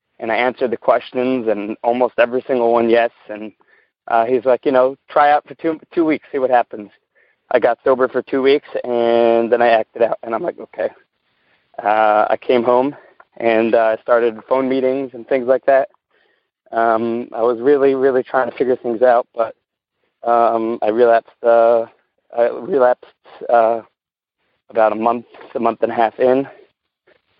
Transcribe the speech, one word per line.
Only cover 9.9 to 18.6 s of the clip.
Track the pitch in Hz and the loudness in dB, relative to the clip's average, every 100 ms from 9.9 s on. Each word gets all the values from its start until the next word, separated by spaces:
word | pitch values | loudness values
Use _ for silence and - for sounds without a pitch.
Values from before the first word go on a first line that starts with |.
| 117 | -2
out, | 113 - | -2 -2
and | 117 113 | -8 -8
I'm | |
like, | 117 - | -8 -10
"Okay." | - - - - _ _ _ _ _ _ _ - | -12 -8 -8 -8 _ _ _ _ _ _ _ -6
Uh, | 117 107 110 107 - | -2 2 2 2 0
I | - | -2
came | - 127 | 0 0
home, | 117 123 135 143 - _ _ - | 2 2 0 -6 -16 _ _ -6
and, | 117 113 113 | -2 0 2
uh, | 113 113 110 | 2 0 -2
started | - 120 117 110 - | 0 0 0 -4 -4
phone | 131 131 | -4 -2
meetings | 135 131 135 131 | -2 -2 -4 -6
and | 123 110 | -12 -6
things | 135 120 | -4 0
like | 131 - | 0 2
that. | 135 139 _ _ _ _ _ _ _ _ | 0 0 _ _ _ _ _ _ _ _
Um, | 113 117 113 117 117 120 | -2 0 0 -2 -4 -8
I | 117 | -4
was | 117 117 | -2 0
really, | 123 143 139 135 | 0 2 2 2
really | 135 127 | 0 0
trying | 123 135 120 | -2 -4 -4
to | |
figure | - | -4